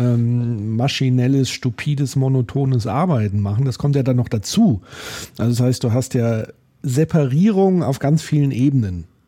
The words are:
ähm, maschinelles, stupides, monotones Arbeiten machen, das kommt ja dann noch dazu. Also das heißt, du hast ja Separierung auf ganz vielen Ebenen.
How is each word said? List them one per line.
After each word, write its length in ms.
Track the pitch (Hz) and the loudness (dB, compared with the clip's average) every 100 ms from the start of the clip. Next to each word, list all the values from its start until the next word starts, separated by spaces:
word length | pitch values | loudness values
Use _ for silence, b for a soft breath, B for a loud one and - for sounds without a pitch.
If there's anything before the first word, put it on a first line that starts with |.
ähm, 760 | 123 117 117 120 117 113 107 110 | 0 2 2 0 -2 -4 -4 -2
maschinelles, 720 | 135 - 135 127 123 135 127 | -2 0 0 2 2 2 0
stupides, 680 | - 131 - 151 143 135 139 | -2 -6 -4 -4 -2 -2 0
monotones 680 | 135 131 120 143 135 127 107 | 0 0 0 -2 0 0 0
Arbeiten 540 | 117 185 131 104 101 | -2 0 0 0 0
machen, 260 | 98 107 135 | -2 0 -2
das 120 | - | 0
kommt 160 | 143 | 0
ja 80 | 139 | 0
dann 140 | 127 123 | 2 0
noch 120 | 110 | 0
dazu. 500 | 110 - - 220 104 B B B B B - | -4 -2 2 2 2 B B B B B -4
Also 140 | 117 | -2
das 100 | 120 | 2
heißt, 240 | 127 127 | 0 0
du 80 | 120 | 0
hast 220 | 123 127 | 0 0
ja 300 | 127 117 110 - - _ _ | -2 0 -2 -4 -14 _ _
Separierung 1000 | 143 127 156 165 135 139 214 190 190 185 | -4 0 2 2 2 2 2 4 2 2
auf 160 | 135 139 | 0 -2
ganz 240 | 139 156 | 0 0
vielen 300 | - 151 139 | 0 0 0
Ebenen. 520 | 117 139 135 101 87 80 _ | 2 2 2 0 -4 -10 _